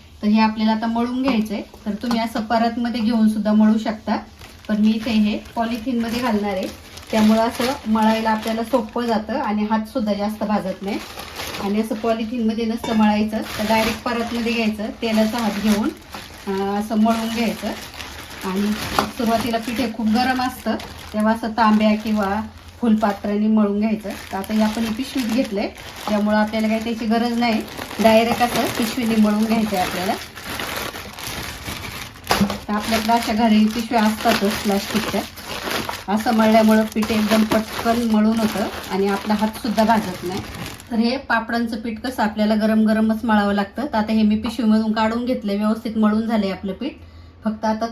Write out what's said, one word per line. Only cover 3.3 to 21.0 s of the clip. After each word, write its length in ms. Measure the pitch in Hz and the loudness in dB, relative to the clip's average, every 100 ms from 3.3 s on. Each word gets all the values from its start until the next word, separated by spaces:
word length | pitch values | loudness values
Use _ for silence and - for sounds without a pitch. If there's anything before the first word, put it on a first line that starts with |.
| 214 202 | 4 2
मळू 240 | 214 214 220 | 6 6 4
शकता, 380 | 233 214 - 240 - - - - - | 0 -4 -2 -4 -4 -18 -20 -16 -4
पण 80 | 208 | 2
मी 140 | 214 | 2
इथे 200 | 226 254 | 2 0
हे 260 | 220 208 - - - | 2 2 0 -6 -4
पॉलिथिनमध्ये 680 | 226 240 269 233 226 240 | -2 -2 -2 -2 -2 -2
घालणार 320 | 247 208 202 | 0 0 0
आहे, 140 | 190 277 - - - - | -2 -6 -8 -18 -20 -2
त्यामुळं 300 | 220 214 220 | 4 6 6
असं 500 | 233 - 247 294 220 | 4 0 -2 -2 0
मळायला 380 | 220 220 220 220 | 4 4 4 2
आपल्याला 340 | 214 226 226 | 0 0 -4
सोपं 420 | 226 254 220 240 240 | 0 0 0 -4 -2
जातं 340 | 214 214 269 | -2 -2 -4
आणि 260 | 220 214 208 | -2 -2 0
हात 160 | 220 - | -2 -2
सुद्धा 260 | 269 214 | -4 -2
जास्त 300 | 196 208 - | -2 -2 -4
भाजत 380 | 208 208 180 185 | -2 -2 -2 -6
नाही. 160 | 196 285 - - - - - - | -6 -6 -8 -14 -14 -12 -10 -6
आणि 180 | 202 208 | -2 -2
असं 140 | 220 247 | -2 -2
पॉलिथिनमध्ये 680 | 233 226 220 247 220 220 220 | -2 -2 -2 -2 -2 0 -2
नसतं 300 | 226 - 220 | -4 -2 2
मळायचं, 460 | 214 214 214 220 - - | 4 4 0 -2 -6 -4
तर 100 | 214 | 0
डायरेक्ट 360 | 220 220 214 | 2 2 -2
परातमध्ये 500 | 254 233 226 233 226 | -4 -4 -2 -2 -2
घ्यायचं, 360 | 233 214 208 226 - | 0 0 -2 -6 -4
तेलाचा 360 | 226 214 220 240 | -2 2 2 0
हात 240 | 220 196 | -2 0
घेऊन, 260 | 214 202 285 - - - - - 202 | 2 2 0 -4 -12 -16 -16 -12 -6
अं, 320 | 190 196 202 | -2 0 -2
असं 220 | 214 220 | -2 2
मळून 280 | 220 226 226 | 4 2 -2
घ्यायचं. 420 | 226 220 - 214 330 - - - - - - 190 | -2 -2 -2 -6 -8 -12 -14 -14 -14 -16 -10 -6
आणि 220 | 190 208 214 - - 214 - | -2 -2 -2 -2 -2 -2 -2
सुरुवातीला 400 | 220 226 233 226 | 0 0 0 -4
पीठ 220 | 254 233 | -4 -4
हे 120 | 233 | -4
खूप 140 | - 214 | -2 0
गरम 340 | 220 254 254 | 2 2 0
असतं, 340 | 254 - 220 220 - - | -2 -4 -4 -4 -6 -16